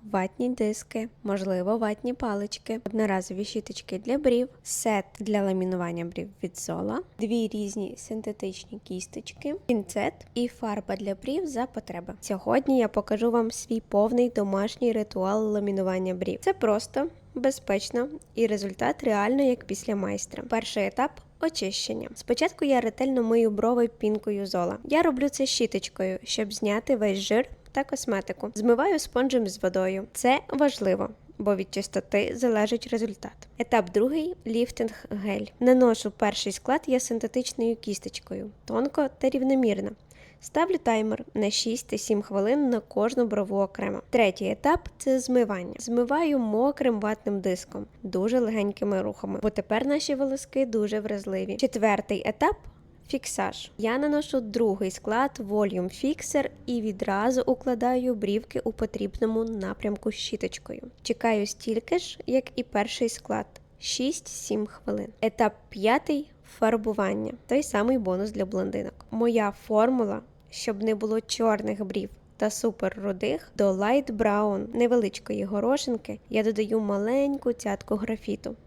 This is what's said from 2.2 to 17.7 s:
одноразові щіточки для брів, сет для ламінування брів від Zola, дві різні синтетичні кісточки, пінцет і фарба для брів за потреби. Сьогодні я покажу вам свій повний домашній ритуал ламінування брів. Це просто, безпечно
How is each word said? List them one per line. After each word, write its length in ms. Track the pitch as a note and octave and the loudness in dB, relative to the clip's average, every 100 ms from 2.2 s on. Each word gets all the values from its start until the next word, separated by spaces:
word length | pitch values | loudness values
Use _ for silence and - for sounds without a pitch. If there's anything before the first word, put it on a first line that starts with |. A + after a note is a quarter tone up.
| B3 G3+ G#3 - - A3+ A3 | -2 -2 -4 -8 -8 -6 -4
одноразові 580 | G#3+ G#3+ F#3+ F3+ F#3+ | 0 2 0 -2 -6
щіточки 540 | G#3 A3 - - - F#3+ | -6 -6 -8 -14 -10 -10
для 200 | G#3+ C4+ | -2 2
брів, 300 | D4 A#3+ B3+ - | 4 2 0 -6
сет 420 | - - A#3 G#3 F#3+ - | -10 -4 0 0 -2 -10
для 220 | G#3 G#3 | -2 0
ламінування 640 | G3 F#3 F#3 F#3 F3 E3+ | 0 0 0 -2 -4 -6
брів 240 | E3+ E3+ F3 - | -8 -8 -12 -10
від 100 | F3+ | -10
Zola, 460 | - - E3+ G3 A#3 F#4 - | -10 -8 -6 -4 -6 -8 -8
дві 280 | G#3+ A#3 A3 | -2 0 -2
різні 460 | G#3+ G3+ G3+ G3 A#3+ | -4 -6 -6 -8 -10
синтетичні 840 | - A3 A3 G#3 G3 F#3+ - - | -10 -8 -8 -8 -8 -10 -14 -16
кісточки, 720 | - F#3 F3+ - - - C#4+ D#4 - | -10 -10 -10 -12 -14 -10 -8 -8 -2
пінцет 480 | A#3+ G3+ - A3 - - | -2 -2 -2 -4 -4 -10
і 140 | - A#3+ | -4 -4
фарба 480 | - A3+ G#3 - G3 | -4 -6 -6 -6 -6
для 180 | G3+ | -4
брів 320 | F#3+ - D4 F4+ | -6 -4 -4 -4
за 200 | B3+ B3+ | -4 -6
потреби. 480 | - - E3+ F3+ - | -6 -10 -12 -10 -14
Сьогодні 580 | - G3 A3 A#3+ C#4 C4 | -6 -6 2 2 4 4
я 100 | A3 | 4
покажу 420 | G#3+ G3+ G#3+ A#3 | 2 0 0 2
вам 200 | A#3 A3+ | 2 2
свій 300 | - - A3+ | -4 -4 -4
повний 500 | - G3+ G#3+ A#3+ B3 | 0 2 4 4 2
домашній 600 | A#3+ G3+ G3 G#3 - A#3+ | 2 0 0 -2 0 0
ритуал 600 | A3 G#3+ - F#3 G#3+ A3 | 2 -2 -2 0 2 0
ламінування 600 | G#3 G3+ G3 F#3+ F#3 F#3 | 0 0 0 0 0 0
брів. 240 | F3+ F#3 F#3+ | -2 -2 -2
Це 100 | - | 0
просто, 540 | G4 A3+ G#3+ - - D4+ - - | 2 2 2 0 -2 -2 -6 -12
безпечно 720 | - B3+ C4+ - | 0 0 0 -2